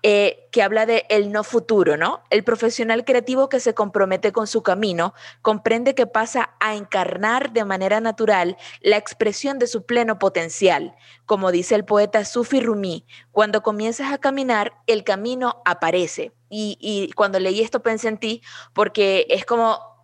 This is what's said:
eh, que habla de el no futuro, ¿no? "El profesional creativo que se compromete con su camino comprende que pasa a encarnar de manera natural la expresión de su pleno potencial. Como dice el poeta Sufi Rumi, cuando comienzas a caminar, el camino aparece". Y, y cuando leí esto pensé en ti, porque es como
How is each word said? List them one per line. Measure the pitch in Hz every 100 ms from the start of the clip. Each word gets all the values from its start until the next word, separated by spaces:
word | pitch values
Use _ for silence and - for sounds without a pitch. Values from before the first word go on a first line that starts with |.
eh, | 214 202 202 - _
que | 240
habla | 196 214 220
de | 226 -
el | 214 202
no | 208
futuro, | 214 233 233 214 170 147
¿no? | 170 294 _
"El | 208
profesional | 233 233 226 233 226 226 240
creativo | 254 247 254 269
que | 269
se | 240
compromete | 220 208 196 190 185 214
con | 196 214
su | 226
camino | 214 185 214 170 175 - - -
comprende | - 214 226 226 247 269
que | 233
pasa | 220 226 262 226 _
a | 214 214
encarnar | 202 196 180 185 214 240 254
de | 226 202
manera | 190 190 214
natural | 226 220 220 196 175 185 - -
la | - 208
expresión | 214 - 220 202 277 277
de | 240
su | 240 -
pleno | 240 226 214
potencial. | 196 185 165 - 185 151 151 - - - -
Como | 208 190
dice | 175 180 214
el | 202
poeta | 208 208 214 202
Sufi | 240 226 269
Rumi, | 233 208 196 160 _ - _
cuando | - 214 214
comienzas | 208 208 220 233 277
a | 277
caminar, | 302 277 262 220 202 _ -
el | 220
camino | 196 190 220 254 247 - -
aparece". | - 165 175 170 - 156 _ _
Y, | 208 214 -
y | 202 202 196
cuando | - 202 190
leí | 185 202
esto | 220 240
pensé | 233 220 226
en | 220
ti, | 220 233 - - -
porque | - 208 208 196 190 -
es | 185 -
como | 233 226 214 - _